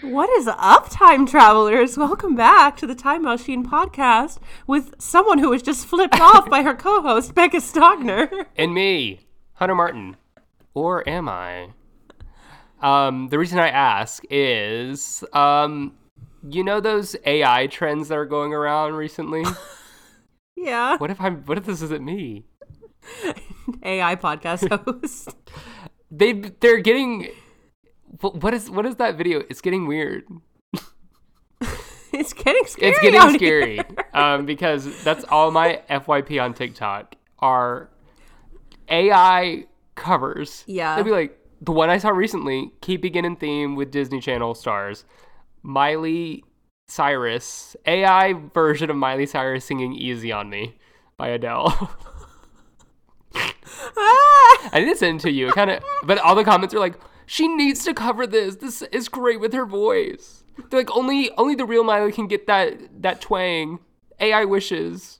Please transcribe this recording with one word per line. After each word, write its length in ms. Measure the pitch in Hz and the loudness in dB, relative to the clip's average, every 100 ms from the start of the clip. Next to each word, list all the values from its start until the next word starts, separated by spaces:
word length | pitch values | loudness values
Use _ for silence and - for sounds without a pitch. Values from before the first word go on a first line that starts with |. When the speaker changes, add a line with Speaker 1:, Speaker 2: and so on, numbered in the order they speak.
Speaker 1:
What 260 | 277 254 370 494 | -6 -2 2 2
is 80 | 233 | 0
up, 440 | - 185 226 - | -2 6 6 4
time 340 | - 359 277 262 | 6 6 8 4
travelers? 720 | 302 226 214 214 226 247 247 | 8 8 8 4 2 2 0
Welcome 400 | 285 370 403 247 | -4 -2 -2 2
back 400 | 233 392 285 285 | 8 8 8 2
to 100 | 262 | -10
the 80 | |
Time 280 | 247 - 330 | -6 -4 -2
Machine 420 | 302 240 247 254 | -2 -4 -4 -8
podcast 720 | 247 294 370 - 262 226 294 - - - - | -2 -2 -2 -2 2 2 2 -8 -16 -16 -2
with 280 | 277 269 - | -2 -2 -16
someone 380 | - 339 415 330 | 2 2 4 4
who 100 | 269 | 2
was 140 | 247 | 0
just 240 | - 285 - | -2 -6 -4
flipped 340 | 349 381 - | 0 2 6
off 280 | 330 427 403 | 10 10 8
by 120 | 277 | 0
her 120 | 285 | 2
co-host, 600 | 269 370 415 302 226 - | -2 0 0 2 0 0
Becca 220 | - 349 349 | 2 2 2
Stogner. 880 | - 320 330 311 247 196 311 392 349 - | -4 4 6 6 -2 -2 -2 -4 -12 -4
Speaker 2:
And 180 | 160 | -2
me, 460 | 175 196 180 117 95 _ - _ | 0 0 0 -4 -10 _ -20 _
Hunter 200 | - 185 | -6 -2
Martin. 420 | 185 170 123 95 92 _ _ _ _ _ | 0 0 -2 -14 -16 _ _ _ _ _
Or 340 | - 160 180 - | -6 -4 -4 -4
am 200 | 170 151 | -6 -6
I? 420 | 90 90 90 90 117 _ _ _ _ - - _ - _ _ | -8 -10 -12 -16 -20 _ _ _ _ -20 -20 _ -20 _ _
Um, 460 | 143 139 139 131 131 | 0 2 2 -4 -6
the 100 | 147 | -4
reason 200 | 175 180 | -2 0
I 120 | 165 | 0
ask 520 | 139 135 101 113 - - | 2 2 0 -4 -10 -6
is, 960 | 139 135 117 104 113 127 139 - - - | -2 0 0 -2 -6 -8 -10 -12 -14 -6
um, 600 | 147 143 143 147 147 143 _ _ _ - _ 143 | 0 2 2 0 -4 -12 _ _ _ -20 _ -12
you 160 | 160 | -6
know 180 | 185 208 | -4 -2
those 360 | 208 214 196 - | -2 -2 -4 -6
A 180 | - 147 | -2 2
I 240 | 139 123 135 | 4 2 0
trends 400 | - 160 147 151 | -4 -4 -4 -4
that 80 | 156 | -6
are 80 | 147 | -4
going 260 | 147 147 | -4 -4
around 420 | 151 147 151 151 | -4 -2 -2 -4
recently? 500 | 156 156 - 156 160 170 | -6 -10 -10 -8 -6 -6
Speaker 1:
<laughs> 60 | 180 - - - _ _ _ _ _ _ - | -8 -16 -20 -20 _ _ _ _ _ _ -12
Yeah. 400 | 359 240 247 - | -8 -4 -2 -2
Speaker 2:
What 120 | 151 | -4
if 100 | 190 | -6
I'm, 220 | 190 165 | -6 -8
what 140 | 139 170 | -8 -8
if 80 | 202 | -6
this 160 | 180 | -10
isn't 200 | 156 151 | -8 -10
me? 420 | 135 196 143 104 - _ - - 453 _ - | -8 -10 -10 -14 -18 _ -20 -20 -20 _ -20
Speaker 1:
<laughs> 720 | 494 403 - - - - 247 | -12 -10 -10 -14 -16 -14 -12
A 180 | 190 190 | -8 -4
I 140 | 175 180 | -4 -4
podcast 520 | 180 151 170 175 196 | -6 -6 -8 -6 -4
host. 580 | 202 208 247 302 - - - _ - - | -4 -6 -10 -12 -14 -20 -20 _ -20 -20
<laughs> 360 | 226 185 _ _ | -20 -20 _ _
Speaker 2:
They, 220 | 151 214 | -2 0
they're 460 | 214 202 - 233 226 | 0 -10 0 4 4
getting, 500 | 190 247 262 220 175 - _ _ _ _ _ _ _ - | 4 0 0 -6 -10 -18 _ _ _ _ _ _ _ -10
wh-, 180 | 196 175 | -8 -4
what 120 | 190 | -4
is, 160 | 233 202 | -4 -6
what 160 | 190 220 | -6 -6
is 100 | 240 | -2
that 200 | 233 156 | -4 -2
video? 260 | 175 156 - | -2 -4 -6
It's 100 | 131 | -8
getting 260 | 185 190 165 | -4 -4 -4
weird. 340 | 151 151 - - 170 _ _ _ | -4 -6 -8 -14 -20 _ _ _
<laughs> 80 | - - _ - _ _ _ _ _ 247 - - - - | -14 -14 _ -20 _ _ _ _ _ -12 -10 -16 -20 -12
Speaker 1:
It's 200 | 277 - | -8 -8
getting 320 | - - 480 - | -4 0 0 -2
scary 240 | - - | -2 0
Speaker 2:
It's 80 | 554 | 4
getting 180 | 605 392 | 6 8
Speaker 1:
out 120 | 349 | 8
Speaker 2:
scary, 400 | 294 175 151 127 | 8 2 2 0
Speaker 1:
here. 120 | 104 - - | -4 -10 -10
<laughs> 140 | - | -6
Speaker 2:
um, 320 | 143 147 143 143 | 0 0 0 -4
because 560 | 147 170 147 135 - | -4 -2 -4 -6 -6
that's 220 | 156 156 | -4 -4
all 260 | - 156 156 | 0 2 2
my 320 | 160 170 165 - | 2 0 -2 -6
F 180 | 143 139 | -8 -2
Y 140 | 147 | -2
P 160 | 139 151 | -2 -4
on 160 | 123 | -6
TikTok 640 | 117 123 117 107 101 - - _ _ | -6 -10 -8 -8 -8 -12 -20 _ _
are 500 | 135 127 123 123 - _ _ _ - _ - - - - - | 0 0 -2 -6 -12 _ _ _ -20 _ -20 -20 -20 -20 -4
A 220 | 165 196 | 0 4
I 540 | 196 185 185 180 160 - _ _ - | 6 6 4 0 -6 -14 _ _ -16
covers. 680 | 170 175 135 151 147 - - | -2 -2 -2 -8 -12 -16 -12
Speaker 1:
Yeah. 260 | 190 160 | -8 -4
Speaker 2:
They'll 100 | 156 | -2
be 60 | 208 | 0
like, 260 | 208 147 - _ _ | 0 -2 -8 _ _
"The 120 | 165 | -4
one 180 | 160 160 | 0 2
I 80 | 180 | 2
saw 120 | 208 | 0
recently, 600 | 190 208 196 139 131 135 _ | 0 -2 -4 -6 -6 -8 _
keeping 360 | - 185 185 170 | -8 -6 -4 -4
it 80 | 175 | -4
in 100 | 170 | -6
theme 380 | 151 147 143 | -6 -4 -6
with 160 | 143 139 | -6 -6
Disney 300 | 143 135 135 | -6 -6 -6
Channel 340 | 123 123 117 | -6 -4 -4
stars." 500 | 113 - 104 101 104 _ _ - - _ _ | -6 -6 -6 -6 -12 _ _ -20 -20 _ _
Miley 800 | 139 135 143 156 160 165 170 156 _ _ _ _ _ | -8 -2 -2 -2 -4 -6 -8 -12 _ _ _ _ _
Cyrus, 880 | - 143 139 120 117 - - - - - | -4 -2 -2 -4 -6 -10 -18 -20 -10 -4
A 180 | 180 | 0
I 300 | 190 185 190 | 2 4 2
version 560 | 180 151 - 156 147 156 | -2 -4 0 0 0 -2
of 60 | 143 | -2
Miley 280 | 131 135 | -2 -2
Cyrus 400 | 139 143 131 131 | -4 -4 -4 -6
singing 300 | - 135 127 | -6 -8 -8
"Easy 360 | - 127 120 113 | -8 -10 -8 -8
on 200 | 107 104 | -8 -10
Me" 260 | 101 113 - _ _ _ _ | -12 -12 -14 _ _ _ _
by 120 | 127 | -8
Adele. 680 | 120 120 120 156 - 202 - | -6 -6 -2 -2 -2 -4 -10
<laughs> 40 | - - - - _ _ _ _ _ _ _ _ _ - - - - - 480 - | -16 -20 -20 -20 _ _ _ _ _ _ _ _ _ -10 -10 -12 -20 -18 -12 -2
Speaker 1:
Ah! 760 | 415 508 571 571 494 494 220 | 4 6 8 10 10 8 6
Speaker 2:
I 80 | - | 0
didn't 180 | 208 - | 0 0
send 220 | 175 160 | -2 -2
it 20 | |
to 80 | 160 | -4
you. 160 | 139 127 | -2 0
It 60 | |
kinda, 260 | 180 202 190 - - | 2 0 -2 -6 -8
but 140 | 147 196 | -2 2
all 160 | 165 196 | 4 4
the 80 | |
comments 300 | 214 190 190 | 4 2 2
are 40 | 214 | -2
like, 160 | 185 175 - _ - | -4 -6 -20 _ -14
"She 220 | - 320 | -2 -2
needs 360 | 320 285 277 | 0 -2 -2
to 80 | 370 | -6
cover 340 | 294 220 226 247 | -4 -4 -4 -2
this. 300 | 220 196 196 | 0 -2 -8
This 260 | 269 - | -14 -14
is 260 | - 220 233 | -8 -8 -8
great 320 | 262 247 226 | -4 -2 0
with 120 | 220 | -2
her 140 | 254 240 | -2 -4
voice." 800 | 196 214 196 - - - - _ - - | -2 0 0 -2 -8 -20 -20 _ -20 -4
They're 100 | 262 | -2
like, 160 | 254 - | 0 -2
"Only, 340 | 254 277 247 - | -2 -2 -2 -2
only 180 | 254 | -2
the 100 | 277 | 0
real 180 | 247 233 | 0 0
Miley 300 | 220 208 208 | 2 0 0
can 160 | 202 208 | -4 -6
get 180 | 196 - | -6 -2
that, 560 | 202 190 - - - | 0 0 -6 -18 -8
that 180 | 185 175 | -6 -6
twang." 600 | - 196 185 170 156 175 _ _ _ _ | -6 -4 -2 -4 -6 -10 _ _ _ _
A 120 | 214 | 0
I 120 | 214 | 0
wishes. 720 | 208 196 190 170 170 175 - - | 0 -2 -4 -6 -8 -10 -18 -20